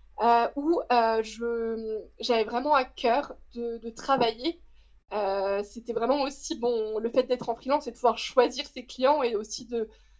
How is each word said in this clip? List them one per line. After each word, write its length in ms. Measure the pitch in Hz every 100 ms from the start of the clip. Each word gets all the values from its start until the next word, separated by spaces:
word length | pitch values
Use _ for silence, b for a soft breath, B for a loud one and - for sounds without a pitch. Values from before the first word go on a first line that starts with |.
| - -
heu, 260 | 226 233 233 285
où, 240 | 294 339 -
heu, 300 | 247 226 226
je, 540 | 220 220 233 233 226 226
mmh, 320 | 220 214 - -
j'avais 240 | 233 226
vraiment 300 | 214 240 285
à 100 | 285
cœur 500 | 254 - 247 247 277 - -
de, 240 | 240 233 233
de 120 | 226
travailler. 680 | 226 - 269 233 226 285 339 - - - - -
Heu, 480 | 208 196 196 196 202
c'était 280 | 208 240 226
vraiment 280 | 214 233 285
aussi, 340 | 269 277 - 269
bon, 420 | 240 233 214 220
le 120 | 226
fait 140 | 262
d'être 240 | 254 247 -
en 60 | 233
freelance 300 | 254 285 240
et 40 |
de 40 | -
pouvoir 220 | 240 226
choisir 480 | - - 285 254 285
ses 180 | 262
clients 380 | 247 - 254 302
et 140 | 240 214
aussi 300 | 220 - 226
de, 220 | 233 220 b b b